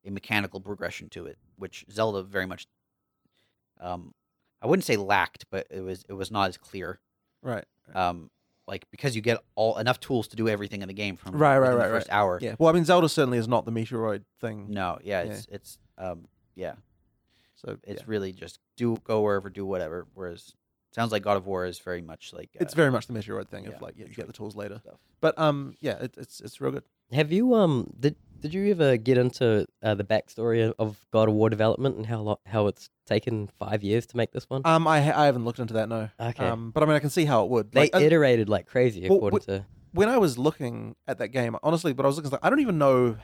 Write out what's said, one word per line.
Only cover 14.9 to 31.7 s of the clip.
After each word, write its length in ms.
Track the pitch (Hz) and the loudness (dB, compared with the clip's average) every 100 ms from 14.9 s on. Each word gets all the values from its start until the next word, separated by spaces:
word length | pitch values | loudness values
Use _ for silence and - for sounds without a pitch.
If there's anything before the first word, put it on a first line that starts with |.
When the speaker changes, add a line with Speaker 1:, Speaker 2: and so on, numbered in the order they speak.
| 80 | -6
Speaker 1:
yeah, 180 | 98 98 | -4 -4
Speaker 2:
Yeah. 60 | 87 | -4
Speaker 1:
it's, 140 | 104 104 | -10 -14
it's, 280 | 101 - - _ - | -18 -18 -20 _ -12
um, 280 | 92 85 - _ _ - | -12 -12 -16 _ _ -12
yeah. 180 | 87 - _ _ _ _ _ _ _ _ | -12 -12 _ _ _ _ _ _ _ _
Speaker 2:
So, 200 | - 104 | -16 -14
Speaker 1:
It's 160 | 101 101 | -14 -14
Speaker 2:
yeah. 40 | - | -6
Speaker 1:
really 260 | 107 95 | -4 -4
just 260 | 92 80 - _ - | -10 -18 -20 _ -4
do, 200 | 120 113 | -2 -2
go 160 | - 110 | -2 0
wherever, 300 | 104 101 98 | 2 0 -4
do 140 | 95 95 | -10 -6
whatever. 400 | 92 80 87 82 | -4 -4 -8 -12
Whereas 400 | 98 90 85 - _ _ _ _ | -14 -14 -14 -20 _ _ _ _
sounds 200 | - 117 | -6 -2
like 100 | 107 | -2
God 140 | 101 101 | 0 0
of 100 | 95 | 0
War 200 | 92 90 | -4 -4
is 120 | 85 | -8
very 240 | - 87 | -10 -10
much 300 | 82 78 - | -10 -18 -18
like, 180 | 82 - | -18 -18
Speaker 2:
It's 200 | - - | -8 -4
Speaker 1:
uh, 20 | 156 | 2
Speaker 2:
very 140 | 147 | 2
much 160 | 123 - | 2 -4
the 60 | |
Metroid 360 | 117 107 104 98 | -10 -8 -10 -10
thing 180 | 101 98 | -14 -16
of, 80 | |
Speaker 1:
yeah, 40 | - | -16
Speaker 2:
like, 140 | - - | -18 -18
yeah, 100 | - | -18
you 60 | |
Speaker 1:
Metroid 40 | - | -14
Speaker 2:
get 100 | - | -14
the 40 | |
tools 240 | 117 107 104 | -12 -14 -12
later. 240 | 101 104 | -12 -14
Speaker 1:
stuff. 160 | - - _ _ | -20 -20 _ _
Speaker 2:
But, 180 | 160 - | -2 2
um, 360 | 156 143 139 110 | 0 0 -6 -8
yeah, 180 | 147 101 | -6 -6
it, 180 | 127 - | -8 -12
it's, 240 | - - | -18 -16
it's 200 | 117 - | -18 -8
real 120 | 135 | -6
good. 120 | 135 _ _ _ | -6 _ _ _
Speaker 3:
Have 200 | 127 151 | -2 2
you, 220 | 180 254 | 2 4
um, 360 | 233 180 131 92 - | 6 6 2 -2 -2
did, 180 | 143 - _ - | -2 -2 _ -12
did 140 | 151 | -8
you 180 | 185 202 | -2 0
ever 260 | 185 143 120 | 4 4 4
get 180 | 113 123 | 4 4
into, 480 | 123 - 120 107 - _ | 4 2 2 4 0 _
uh, 120 | 110 | -2
the 100 | 101 | 0
backstory 640 | 98 107 - - 117 113 113 | 2 0 0 -4 0 4 2
of, 60 | - | 0
of 280 | 110 104 _ | -4 -4 _
God 180 | 113 110 | 4 4
of 60 | |
War 140 | 107 110 | 4 4
development 480 | 107 110 | 4 2